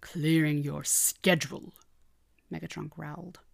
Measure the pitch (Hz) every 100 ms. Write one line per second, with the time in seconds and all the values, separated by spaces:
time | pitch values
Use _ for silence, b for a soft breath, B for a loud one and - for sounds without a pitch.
0 | - 175 151 160 151 147 143 147 147 -
1 | - - - 175 139 - - - _ _
2 | _ _ _ _ _ 165 165 - 156 165
3 | 151 147 180 180 _